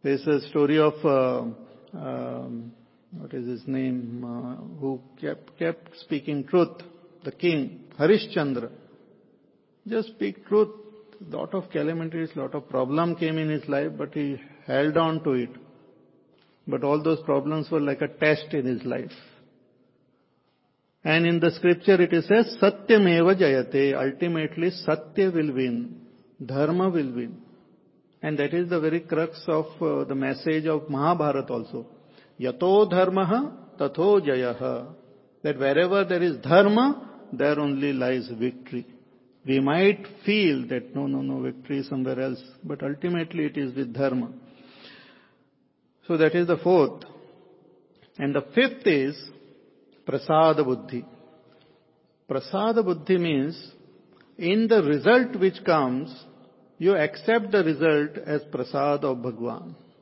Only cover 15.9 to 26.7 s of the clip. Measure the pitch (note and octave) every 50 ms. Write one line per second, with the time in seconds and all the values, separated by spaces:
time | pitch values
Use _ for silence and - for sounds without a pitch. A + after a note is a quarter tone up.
15.9 | _ _ _ _ _ _ _ _ _ _ _ _ _ _ _ - C#3 C3 C#3 C#3
16.9 | D3 D3+ D3+ D#3+ D#3+ - - - C#3+ C#3 C#3 D3 D#3 D#3 D3 - E3 D#3 D3 C#3+
17.9 | C#3 C3+ D#3 D3 - - D#3 D3+ D3+ D3+ D3+ - - D3 B2+ B2+ B2 A2 - B2
18.9 | B2 C3 B2 - - - - - _ _ _ _ _ _ _ _ _ _ _ _
19.9 | _ _ _ _ _ _ _ _ _ _ _ _ _ _ _ _ _ _ _ _
20.9 | _ _ _ D#3+ D#3 E3 E3+ E3+ E3+ E3+ E3+ E3 - - - F3+ F3 F3 - G3+
21.9 | G3 F3 F3+ E3 E3+ E3 D#3 - G3+ A3+ A3+ A3+ - - - G3+ G#3 - - -
22.9 | A3+ G#3+ G3+ F3 E3+ E3 E3+ F3+ G3 F#3 F#3 C#3+ C3+ C3 B2 - - C#3 C#3 C#3
23.9 | C3+ C3+ C3 C#3 C3+ - F3 E3+ E3 D#3+ D#3 D3+ - E3 E3+ F3+ F3 - - -
24.9 | D#3 D#3 D#3 D#3 - G#3 G3 F#3 E3+ E3 D#3 D3+ B2+ C3 C3 B2+ A#2+ A#2 A#2+ A#2+
25.9 | - - - - _ _ _ _ _ _ C3+ A2+ C3 C#3 D3 D3+